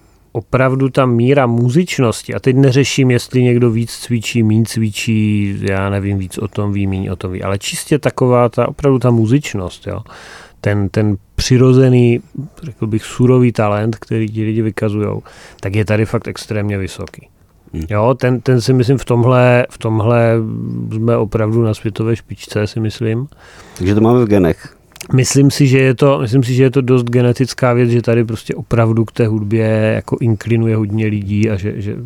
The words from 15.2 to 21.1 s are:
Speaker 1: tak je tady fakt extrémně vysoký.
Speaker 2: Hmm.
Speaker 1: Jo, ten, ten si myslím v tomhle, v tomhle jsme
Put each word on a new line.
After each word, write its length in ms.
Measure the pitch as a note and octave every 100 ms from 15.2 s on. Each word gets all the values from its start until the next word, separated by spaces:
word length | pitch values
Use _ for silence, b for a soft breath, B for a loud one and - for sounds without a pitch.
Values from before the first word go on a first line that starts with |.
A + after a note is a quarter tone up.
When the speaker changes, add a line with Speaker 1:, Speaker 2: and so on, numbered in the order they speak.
| - B B B
Speaker 1:
tak 160 | G2+ G#2+
je 100 | G2+
tady 200 | G#2+ A2
fakt 220 | A2+ -
extrémně 500 | F#2 - G#2+ G#2 G2+
vysoký. 500 | F#2+ - F#2+ - - _ _ _ _
Speaker 2:
Hmm. 100 | D#2+ D#2+
Speaker 1:
Jo, 240 | G#2 A#2 B2
ten, 220 | B2+ B2
ten 200 | C3 B2
si 120 | A#2+
myslím 240 | C3 A#2+ C3
v 80 | -
tomhle, 600 | A#2+ B2 B2+ B2 B2 -
v 80 | -
tomhle 560 | A2+ A2 G#2+ A#2+ A#2 A2+ A2 A2+ A#2 A#2 A2+ A2
jsme 220 | A2+